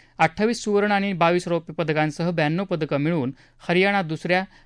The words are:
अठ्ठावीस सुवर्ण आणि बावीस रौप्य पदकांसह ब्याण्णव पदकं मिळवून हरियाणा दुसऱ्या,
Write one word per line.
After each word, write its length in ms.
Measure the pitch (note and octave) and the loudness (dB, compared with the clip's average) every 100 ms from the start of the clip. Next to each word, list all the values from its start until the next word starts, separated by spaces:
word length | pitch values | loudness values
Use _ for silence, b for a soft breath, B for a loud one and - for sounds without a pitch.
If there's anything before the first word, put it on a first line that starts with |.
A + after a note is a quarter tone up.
| b - | b 0
अठ्ठावीस 460 | D#3+ - A3 A#3 | 0 2 -2 0
सुवर्ण 280 | G#3+ G3+ G#3 | 0 0 2
आणि 220 | G3+ G3+ | 0 0
बावीस 340 | E3+ E3+ F3+ F3 | 2 2 2 0
रौप्य 260 | E3+ E3 | -4 -4
पदकांसह 580 | D#3+ D#3+ D3+ D3+ D3 E3+ | -4 -2 0 0 0 -2
ब्याण्णव 320 | E3 D3+ E3+ | 0 0 0
पदकं 340 | G3+ E3 D#3 C#3+ | -2 -4 -2 0
मिळवून 340 | D#3 E3+ C3 - b b | 0 0 -2 -6 b b
हरियाणा 420 | - F3+ G3 G3+ | -2 2 2 0
दुसऱ्या, 420 | D#3 D#3+ E3+ F3+ F#3+ b | -2 -6 -2 -2 -2 b